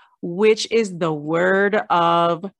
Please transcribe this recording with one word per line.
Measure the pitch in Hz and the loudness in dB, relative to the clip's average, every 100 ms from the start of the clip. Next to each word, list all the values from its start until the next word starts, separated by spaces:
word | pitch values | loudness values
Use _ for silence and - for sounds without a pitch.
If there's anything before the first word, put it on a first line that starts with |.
| _ _ | _ _
which | 180 175 214 220 - | -10 0 2 2 0
is | 226 214 175 | -2 -2 -4
the | 165 | -4
word | 156 147 165 185 190 202 208 - | -4 -2 0 2 2 2 0 0
of | 175 170 170 170 170 196 | 2 2 2 2 -2 -6